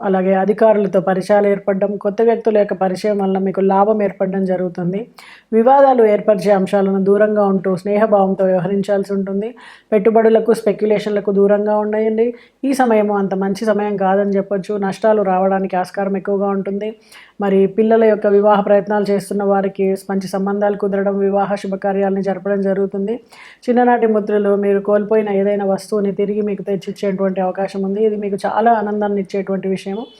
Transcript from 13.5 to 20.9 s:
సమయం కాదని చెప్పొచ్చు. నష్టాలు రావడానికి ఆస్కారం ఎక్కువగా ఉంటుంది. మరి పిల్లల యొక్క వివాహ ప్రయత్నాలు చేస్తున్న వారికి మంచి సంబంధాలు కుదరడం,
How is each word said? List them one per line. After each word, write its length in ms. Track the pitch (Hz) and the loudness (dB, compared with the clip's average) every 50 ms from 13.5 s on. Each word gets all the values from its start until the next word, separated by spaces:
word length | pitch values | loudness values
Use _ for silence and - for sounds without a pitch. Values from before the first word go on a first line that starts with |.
| 196 - 233 | -4 -2 -2
సమయం 320 | 220 208 202 208 208 208 | 0 0 0 -2 -4 -2
కాదని 340 | 190 190 185 196 202 202 202 | -2 0 0 2 2 0 0
చెప్పొచ్చు. 440 | 196 196 190 196 202 196 180 - 208 | 0 -2 -2 -2 -4 -6 -4 -6 -6
నష్టాలు 480 | 202 196 190 196 - - 220 214 214 202 | -4 -4 -4 -4 0 0 2 2 2 2
రావడానికి 540 | 190 185 185 190 190 190 190 190 190 - | 0 0 0 0 0 0 0 -2 -2 -2
ఆస్కారం 400 | 180 180 180 - 196 196 196 196 | -4 -4 -4 -4 -6 -4 -4 -4
ఎక్కువగా 320 | 190 185 202 202 196 202 202 | -4 -4 -4 -2 -2 -2 -2
ఉంటుంది. 480 | 196 196 185 196 196 202 214 214 220 - _ _ - - - _ _ - | -2 -4 -4 -4 -6 -6 -6 -8 -10 -12 _ _ -20 -20 -20 _ _ -6
మరి 260 | 202 196 190 190 196 | -2 2 2 4 2
పిల్లల 380 | 190 196 226 220 220 226 220 226 | 2 2 2 2 4 4 4 4
యొక్క 220 | 220 214 202 214 | 4 2 2 2
వివాహ 340 | 208 202 202 202 208 208 196 | 2 4 4 4 4 4 4
ప్రయత్నాలు 440 | 196 202 208 202 196 202 208 208 202 190 | 4 2 2 2 2 0 -2 -2 0 0
చేస్తున్న 320 | 202 196 190 - 202 202 202 | -2 -2 -2 -4 -4 -2 0
వారికి 500 | 196 196 196 190 196 190 - 196 190 190 190 - - | 0 0 0 0 -2 -2 -2 -2 -2 -2 -2 -4 -4
మంచి 180 | 196 196 190 185 | -4 -4 -4 -4
సంబంధాలు 480 | - 196 190 196 202 202 208 202 202 | -4 -4 -2 -2 -2 0 0 -2 0
కుదరడం, 420 | 196 214 202 | -2 -2 -2